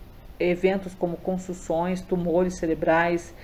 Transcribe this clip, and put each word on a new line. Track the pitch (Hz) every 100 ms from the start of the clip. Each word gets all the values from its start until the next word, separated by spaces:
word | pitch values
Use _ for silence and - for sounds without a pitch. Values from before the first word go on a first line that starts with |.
| - - - -
eventos | 175 175 190 196 185
como | - 175 165
consulsões, | - 185 185 175 - 165 180 185
tumores | - 180 170 170 185
cerebrais, | 185 165 156 165 165 175 175 - -